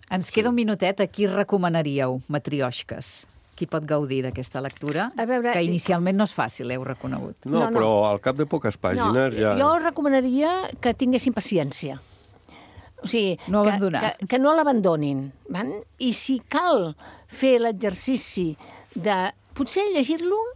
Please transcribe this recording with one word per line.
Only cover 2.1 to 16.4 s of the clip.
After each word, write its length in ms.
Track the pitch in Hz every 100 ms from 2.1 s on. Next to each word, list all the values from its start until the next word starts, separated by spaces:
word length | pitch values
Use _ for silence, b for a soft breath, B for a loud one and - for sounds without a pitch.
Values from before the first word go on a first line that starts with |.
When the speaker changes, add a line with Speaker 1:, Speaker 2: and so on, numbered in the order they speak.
| 131 -
Speaker 1:
Matrioshques? 960 | 147 135 143 127 - - 80 - - - - _ -
Qui 100 | 170
pot 180 | 160 151
gaudir 320 | 147 143 135
d'aquesta 360 | 127 123 127 131
lectura? 460 | 135 - 147 147 233 240
Speaker 2:
A 100 | 226
veure, 280 | 254 240
Speaker 1:
Que 100 | 185
Speaker 2:
i 40 | 170
Speaker 1:
inicialment 500 | 175 - 175 180 196
no 80 | 214
és 80 | -
fàcil, 340 | 117 - 123 127
heu 80 |
reconegut. 540 | 131 131 131 127 127 - 127
Speaker 3:
No, 140 | 160
Speaker 2:
No, 100 | 226
no. 80 | 233
Speaker 3:
però 140 | 110 107 104
al 80 | 101
cap 160 | - 135
de 100 | 147
poques 300 | 160 110 -
pàgines 380 | 92 247 220 127
Speaker 2:
No, 140 | 135
Speaker 3:
ja 240 | 110 107 104
Speaker 2:
jo 140 | 285 330
recomanaria 720 | 330 320 285 269 254 254 311 370 370 -
que 120 | 247
tinguessin 380 | 226 254 254 269
paciència. 680 | 220 - 180 139 - 143 135 - - _ - - B B B B -
O 60 | -
sigui, 320 | 233 196 170 -
Speaker 1:
No 160 | 208
Speaker 2:
que, 60 | 208
Speaker 1:
abandonar. 480 | 202 196 156 214 -
Speaker 2:
que, 100 | 196
que 120 | 254
no 140 | 277
l'abandonin, 800 | 320 294 247 185 160 147 139 135 - 415
van? 220 | 180 247 415 - _
I 120 | 254
si 280 | - - 262